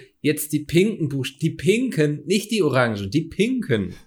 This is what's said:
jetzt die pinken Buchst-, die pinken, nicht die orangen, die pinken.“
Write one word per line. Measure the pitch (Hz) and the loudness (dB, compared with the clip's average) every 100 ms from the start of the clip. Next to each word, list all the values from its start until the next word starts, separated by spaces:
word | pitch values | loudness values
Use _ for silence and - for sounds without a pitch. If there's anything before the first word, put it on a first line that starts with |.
| - _ | -6 _
jetzt | 147 151 - | -2 -2 -2
die | 151 147 | -4 2
pinken | 160 214 202 143 | 2 4 2 -2
Buchst-, | 139 127 - | -4 -6 -4
die | 143 | -4
pinken, | - 147 220 254 - 151 147 160 | 0 0 2 0 0 0 0 -2
nicht | 208 202 | -2 0
die | 220 | 0
orangen, | 151 127 120 104 98 | 2 2 2 0 -2
die | 139 160 | -2 -2
pinken.“ | - 226 254 196 110 90 - | 0 0 0 0 0 -2 -8